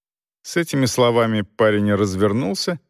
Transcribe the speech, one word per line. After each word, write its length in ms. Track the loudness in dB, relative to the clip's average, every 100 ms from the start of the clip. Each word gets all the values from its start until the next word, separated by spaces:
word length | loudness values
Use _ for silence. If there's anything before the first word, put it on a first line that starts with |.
| _ _ _ _
С 160 | -8 -4
этими 280 | -2 -2 0
словами 560 | 2 2 2 2 0
парень 520 | -4 0 2 2 2
развернулся 880 | 0 0 0 0 0 -4 -4 -6 -8